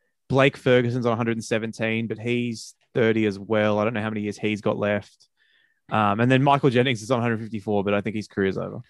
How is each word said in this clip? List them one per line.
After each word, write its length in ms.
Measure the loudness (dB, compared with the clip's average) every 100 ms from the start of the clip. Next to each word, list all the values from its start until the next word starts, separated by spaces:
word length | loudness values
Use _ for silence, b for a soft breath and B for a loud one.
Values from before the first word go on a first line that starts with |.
| _ _ -2
Blake 280 | 4 4 4
Ferguson's 500 | 4 4 4 0 0
on 60 |
a 40 | 0
hundred 200 | 0 -2
and 80 |
seventeen, 640 | -2 -4 -4 -4 -2 -2 -4
but 120 | -6
he's 560 | -4 -2 -4 -8 -14 -20 _
thirty 320 | 0 2 4 2
as 120 | -2
well. 400 | -2 0 2 2
I 60 |
don't 100 | 0
know 80 | -2
how 80 | -4
many 120 | -4
years 160 | -6 -4
he's 220 | -4 -2
got 180 | -2 0
left. 500 | 0 -2 -4 _ _ _ _ _ _ _ -4
Um, 300 | 0 2 2
and 100 | 2
then 120 | 4
Michael 260 | 4 4 4
Jennings 320 | 2 0 -2
is 80 | -2
on 80 | -2
a 40 |
hundred 180 | 0 -4
fifty-four, 420 | -6 -8 -2 -2
but 120 | 0
I 60 | -2
think 140 | -2
his 140 | -8 -6
career's 300 | -2 -2 -2
over. 220 | -8 -12 -18